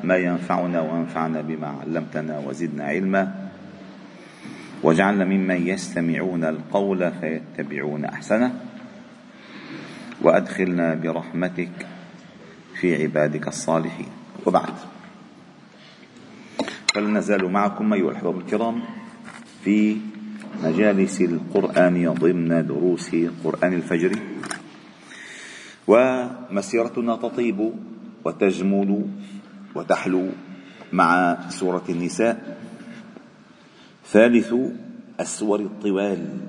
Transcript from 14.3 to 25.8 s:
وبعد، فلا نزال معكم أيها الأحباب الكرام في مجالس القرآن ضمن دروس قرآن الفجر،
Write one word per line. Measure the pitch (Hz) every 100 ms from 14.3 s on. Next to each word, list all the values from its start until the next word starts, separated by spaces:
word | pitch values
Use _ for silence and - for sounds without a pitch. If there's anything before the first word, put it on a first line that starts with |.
| - -
وبعد، | 90 - - - - - - - - - - - - - - - - - - - - - - -
فلا | 104 104
نزال | 107 90 101 92
معكم | 98 101 101 107
أيها | 101 80
الأحباب | - 87 90
الكرام | 87 107 113 117 - - - - - - - -
في | 95 107 107 107 - - - - - -
مجالس | 80 82 107 98 95 -
القرآن | 90 82 - 101 95 - 90 90 85
ضمن | 76 82 90 82 82 71
دروس | 71 90 85 - 82 85 85
قرآن | 82 - 90
الفجر، | 90 80 87 90 110 101 - - - - - - - - - - - - - - -